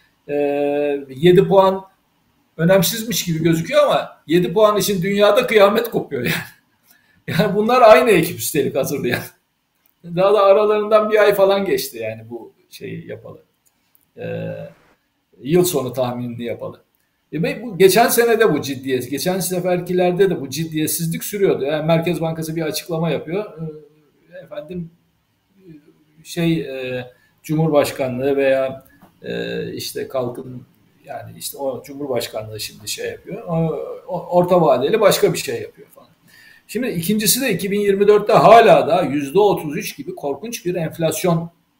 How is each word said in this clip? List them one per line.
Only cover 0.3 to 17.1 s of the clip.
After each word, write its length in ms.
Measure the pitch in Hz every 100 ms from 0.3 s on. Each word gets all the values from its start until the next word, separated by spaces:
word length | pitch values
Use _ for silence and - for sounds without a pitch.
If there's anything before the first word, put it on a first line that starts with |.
| 147 143 143 143 143 147 143 135
yedi 400 | 131 170 180 165
puan 360 | 196 190 190 - _ _ _ _ _ _ -
önemsizmiş 680 | 170 190 175 226 226 175
gibi 180 | 180 156
gözüküyor 400 | 165 160 - 294
ama 260 | 277 147 - - -
yedi 260 | 170 175
puan 240 | 175 214 208
için 260 | 185 196
dünyada 440 | 196 202 208 254 247
kıyamet 440 | 214 196 226 -
kopuyor 320 | - - 131
yani. 120 | 123
<laughs> 220 | - - - _ _ _ _ _ _ - 160
Yani 180 | 208 196
bunlar 260 | 220 254
aynı 280 | 226 247 240
ekip 280 | 180 - -
üstelik 380 | - 151 127 -
hazırlayan. 460 | - 139 120 - - - _ _ _ _ _ _
Daha 300 | 170 170 196
da 80 | 208
aralarından 680 | 196 202 214 214 208 214 214
bir 80 | 214
ay 160 | 208
falan 300 | 196 190 196
geçti 340 | 190 127 - 113
yani 320 | 110 113 113
bu 220 | 117 101 _ _
şeyi 380 | - 107 110 113
yapalı. 340 | 110 - - _ _ _ _ _ _ _ -
Ee, 340 | 110 110 110 - - - _ _ _ _ _ _
yıl 220 | 127 175
sonu 280 | 175 143 127
tahminini 520 | 131 123 120 123 117
yapalı. 380 | 117 107 110 - _ _ _